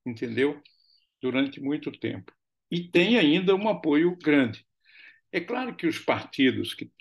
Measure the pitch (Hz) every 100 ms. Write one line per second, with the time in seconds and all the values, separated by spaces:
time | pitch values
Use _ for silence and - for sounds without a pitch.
0 | 127 117 120 113 139 147 _ _ _ _
1 | _ - 127 127 135 143 139 151 143 -
2 | 113 95 - _ _ _ - 175 175 175
3 | 190 240 151 170 185 190 214 175 160 147
4 | 175 180 156 147 123 98 _ _ _ -
5 | - _ - 185 175 240 254 180 165 -
6 | - 113 - - 131 104 - - - _